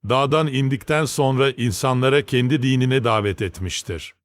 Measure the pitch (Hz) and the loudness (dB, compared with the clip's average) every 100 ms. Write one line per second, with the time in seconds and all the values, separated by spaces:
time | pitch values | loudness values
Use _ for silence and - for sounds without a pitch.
0 | 101 127 139 156 156 135 135 139 - 156 | 0 0 2 2 0 0 0 -2 -2 -2
1 | 151 - 135 131 135 127 120 92 131 123 | 0 0 0 2 0 0 -2 0 0 2
2 | 131 143 - 127 123 147 131 131 127 131 | 2 2 2 0 2 0 2 2 2 2
3 | 117 110 101 92 98 85 92 - - 82 | 2 0 0 -2 -6 -6 -8 -8 -8 -10
4 | - _ | -12 _